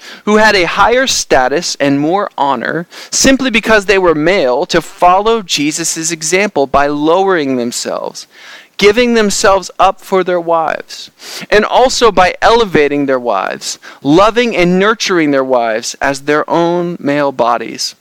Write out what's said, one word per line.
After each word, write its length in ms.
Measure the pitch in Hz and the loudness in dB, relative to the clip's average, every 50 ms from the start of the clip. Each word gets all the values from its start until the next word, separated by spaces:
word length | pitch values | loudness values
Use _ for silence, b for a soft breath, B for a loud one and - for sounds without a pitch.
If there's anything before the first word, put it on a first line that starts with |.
| B B B B B | B B B B B
who 140 | - 214 214 | 0 2 4
had 180 | 214 214 208 | 4 4 2
a 80 | 196 175 | 2 0
higher 420 | 160 - - 202 214 240 254 269 | 0 0 0 2 2 2 0 0
status 680 | 247 - - - - 160 143 127 127 139 160 175 - - - | 0 -2 -4 -2 0 2 2 2 2 0 -2 -4 -4 -6 -2
and 180 | 139 143 139 139 | -2 0 0 0
more 320 | 147 156 175 196 208 - - - | 0 -2 -2 -2 -4 -4 -4 -4
honor 500 | 139 139 135 120 - - - 156 175 _ B B B B | -2 -2 -2 -2 -4 -4 -4 -4 -6 _ B B B B
simply 400 | - - - 269 269 254 262 262 | -4 0 2 2 2 2 0 0
because 360 | 214 226 - - 220 214 196 | -2 -2 0 2 2 2 2
they 140 | 180 202 190 | 2 0 2
were 160 | 185 175 160 | 2 2 2
male 500 | 151 151 165 190 202 151 127 123 135 170 - | 2 2 0 2 2 2 0 0 0 -2 0
to 140 | - 170 | -2 -2
follow 600 | 151 - - - - 175 180 190 208 226 226 226 | -2 -4 -4 2 4 4 4 4 2 0 -2 -2
Jesus' 680 | 202 165 - - 143 147 151 160 165 156 - 165 165 160 | -2 -4 -4 -2 -2 -2 -4 -4 -6 -6 -6 -6 -6 -6
example 540 | 170 160 160 151 170 185 202 208 - 147 139 | -6 -6 -6 -2 0 0 0 0 0 -2 -2
by 220 | 131 - 139 143 143 | 0 2 0 0 0
lowering 720 | 147 147 147 160 165 185 190 190 185 170 147 135 131 127 | -2 -2 0 2 2 2 2 2 0 0 0 -2 -2 -2
themselves, 680 | 120 120 120 - - 117 85 - 52 - - - - _ B B B B B B B B B - | -4 -4 -6 -8 -8 -6 -6 -6 -8 -10 -12 -14 -20 _ B B B B B B B B B 2
giving 360 | 196 202 208 233 247 240 233 | 2 4 4 4 2 2 2
themselves 560 | 226 214 202 190 - - 208 196 196 180 - - - | 2 0 0 0 0 2 2 2 2 -2 -4 -2 0
up 220 | 170 190 190 - | 0 0 0 -2
for 240 | - - 196 185 180 | -6 -2 -2 -2 0
their 160 | 180 180 175 | 0 -2 -2
wives, 720 | 170 165 165 165 160 - - - - - - - - - _ B B B B B B B | 0 0 0 0 0 -2 -4 -6 -8 -14 -18 -20 -20 -20 _ B B B B B B B
and 160 | - 208 214 | 0 0 2
also 440 | - 135 202 247 262 - - 254 226 | 2 2 2 2 2 2 2 2 2
by 240 | 190 185 185 180 - - | 4 4 2 2 2 2
elevating 640 | - 190 226 240 233 196 160 160 147 143 143 143 143 | 2 4 4 4 2 2 2 2 2 2 0 0 0
their 140 | 135 135 127 | 0 -2 -2
wives, 600 | 123 117 107 95 - - 65 69 - - - - B B B B | -2 -2 -2 -2 -2 -4 -6 -8 -10 -12 -12 -12 B B B B
loving 540 | B 135 147 175 196 220 208 233 247 233 202 | B 2 4 4 4 4 2 0 -2 0 0
and 240 | 170 175 175 180 185 | 0 2 2 2 2
nurturing 520 | 190 208 226 214 - - 190 170 160 147 | 2 2 0 -2 -2 -2 0 0 0 0
their 120 | 139 135 131 | 0 0 0
wives 500 | 131 131 123 117 113 110 113 120 - - - | 0 0 0 0 0 -2 -4 -6 -8 -8 -4
as 220 | - 135 139 135 | -4 -4 -4 -4
their 280 | 139 143 147 151 - - | -2 -2 0 0 0 0
own 460 | - 165 170 170 175 175 175 175 175 - | 0 0 0 0 0 -2 -4 -6 -6 -6
male 320 | - 139 143 147 147 139 135 | -4 -4 -2 -2 -2 -4 -2
bodies." 640 | 131 120 117 120 113 113 113 131 123 - - - _ | -2 0 0 0 -2 -4 -8 -10 -8 -10 -10 -10 _